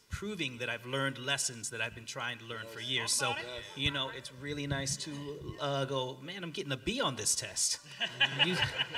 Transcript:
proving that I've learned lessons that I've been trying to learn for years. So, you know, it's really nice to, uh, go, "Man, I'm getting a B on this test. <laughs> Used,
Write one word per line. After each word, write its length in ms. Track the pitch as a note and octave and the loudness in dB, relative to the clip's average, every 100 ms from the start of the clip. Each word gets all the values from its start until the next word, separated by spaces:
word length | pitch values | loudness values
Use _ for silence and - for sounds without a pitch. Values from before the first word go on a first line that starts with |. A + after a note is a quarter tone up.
| - | -8
proving 480 | - G3+ G3 C3+ A#2+ | -6 -4 -2 -2 -2
that 120 | B2 | -2
I've 160 | A#2 B2 | -2 -2
learned 340 | C3+ C3+ C3 | 2 2 0
lessons 500 | B2+ C#3 - A#2 G#2 | 0 0 0 -4 -4
that 100 | A2+ | -2
I've 140 | A2+ | -2
been 120 | A2+ A2 | -4 -8
trying 340 | C3+ A#2+ A#2 | -4 -4 -4
to 60 | A#2 | -6
learn 200 | A#2 A2+ | -6 -6
for 120 | A2+ | -6
years. 300 | A#2 B2+ A2+ | 0 2 4
So, 240 | - B2 - A#2+ B2 A#2 C3+ | 4 4 2 -2 -6 -8 0
you 160 | C#3+ | 2
know, 180 | C#3+ C3+ B2+ | 2 -2 -4
it's 160 | - C3 | -10 -8
really 260 | C#3+ D3 C#3+ | -4 -2 0
nice 300 | C#3 C3+ - | 0 0 -2
to, 140 | D#3 C#3+ C#3+ D3 B2 - | -2 -4 -4 -6 -6 -2
uh, 260 | C#3+ C#3 C3 | 2 2 4
go, 320 | C3+ B2+ C3+ | 2 0 -4
"Man, 220 | C#3+ G3 | -8 -6
I'm 80 | E3+ | -4
getting 200 | G3 C#3+ | -4 -2
a 60 | B2+ | 0
B 220 | F3 B3 | 0 2
on 160 | F#3+ A2 | 2 2
this 200 | G2+ - | 2 2
test. 440 | G#2 - - - - - A#3 | 0 2 2 2 -4 -4 -2
<laughs> 340 | - - C3+ A3+ | 4 4 6 6
Used, 160 | F3+ - - - | 6 2 2 -2